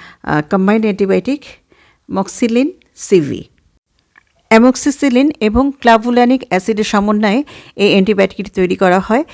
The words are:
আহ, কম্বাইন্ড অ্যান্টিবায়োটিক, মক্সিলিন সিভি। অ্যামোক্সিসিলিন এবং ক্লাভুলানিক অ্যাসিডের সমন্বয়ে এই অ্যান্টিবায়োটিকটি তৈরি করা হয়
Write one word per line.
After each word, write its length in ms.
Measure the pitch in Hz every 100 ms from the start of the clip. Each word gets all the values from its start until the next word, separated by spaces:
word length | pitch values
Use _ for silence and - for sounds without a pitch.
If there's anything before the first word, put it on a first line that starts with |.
| - -
আহ, 180 | - 151 151
কম্বাইন্ড 340 | 196 190 220 214
অ্যান্টিবায়োটিক, 580 | 202 196 185 208 285 - - _ _ _ _ -
মক্সিলিন 600 | 190 190 - 233 233 294 - _ -
সিভি। 480 | - 185 139 - - _ _ _ _ _ _ _ _ _ -
অ্যামোক্সিসিলিন 840 | 226 254 254 294 - 277 247 285 -
এবং 320 | 214 226 277 269
ক্লাভুলানিক 680 | 233 226 240 240 247 262 -
অ্যাসিডের 340 | 185 208 214
সমন্বয়ে 600 | 208 208 208 208 214 233 294 - - -
এই 140 | 202
অ্যান্টিবায়োটিকটি 600 | 190 190 196 190 - 190
তৈরি 240 | - 180 185
করা 240 | 185 185
হয় 240 | 190 233 330